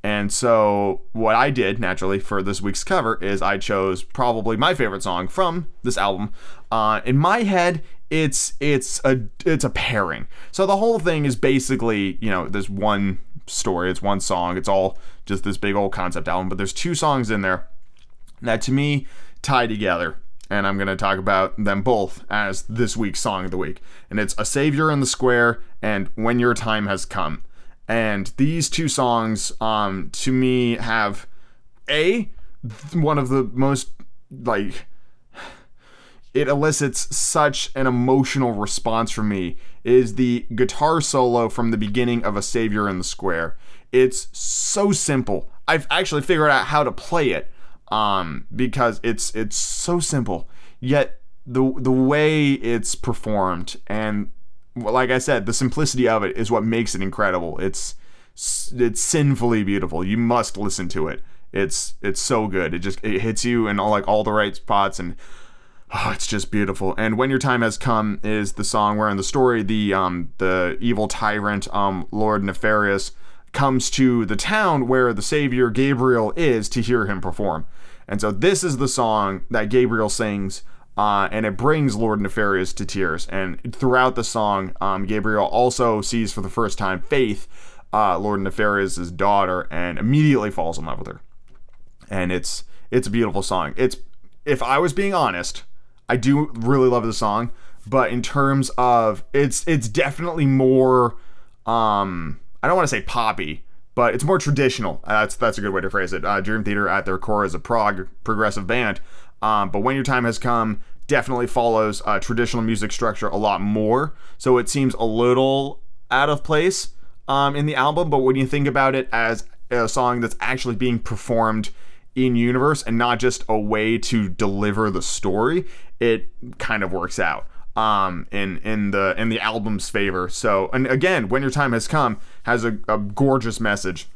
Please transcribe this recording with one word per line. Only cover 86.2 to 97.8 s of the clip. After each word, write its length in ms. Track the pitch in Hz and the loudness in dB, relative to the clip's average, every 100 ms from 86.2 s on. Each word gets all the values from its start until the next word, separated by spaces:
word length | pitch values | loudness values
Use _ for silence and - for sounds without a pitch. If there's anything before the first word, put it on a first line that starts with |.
| 107 | 0
for 80 | 107 | -2
the 80 | 98 | -4
first 280 | - 107 - | 0 0 0
time 240 | 98 92 | -2 -2
Faith, 460 | - 143 120 101 - - - - - | 0 2 2 0 -6 -10 -12 -16 -4
uh, 260 | 107 104 87 | 2 2 2
Lord 220 | 104 101 | 0 -2
Nefarious's 680 | 95 - 104 101 98 90 87 | -2 0 2 2 0 -2 -6
daughter, 580 | 85 98 101 95 90 - | 0 2 4 2 -2 -2
and 260 | 78 87 82 | -2 -2 0
immediately 540 | 110 143 151 131 104 | 2 4 6 4 2
falls 260 | 101 82 85 | -2 -2 -4
in 80 | 80 | -4
love 140 | - | -6
with 80 | - | -8
her. 140 | - - - - - - - - - - | -12 -16 -18 -18 -16 -16 -16 -18 -18 -8
And 220 | 98 90 | -4 -2
it's, 340 | 90 - - - - - | -2 -2 -6 -8 -8 -2
it's 160 | 120 127 | 0 0
a 40 | |
beautiful 300 | 113 110 101 | 0 0 0
song. 320 | - 92 76 - | 0 -2 -2 0
It's, 200 | 127 - - - - - - | 0 0 -8 -10 -14 -10 -2
if 160 | 131 | 0
I 160 | 120 139 | 2 2
was 140 | 175 | 2
being 220 | 143 202 | 0 0
honest, 500 | 185 131 87 90 - - - - - - | 2 0 0 -4 -6 -8 -12 -12 -20 -2
I 80 | 123 | 0
do 340 | 127 143 151 | 4 2 2
really 360 | 113 117 135 131 | -2 2 4 6
love 160 | 123 113 | 4 0
the 80 | |
song, 380 | 107 107 104 117 - - - | -2 0 0 -2 -6 -8 -10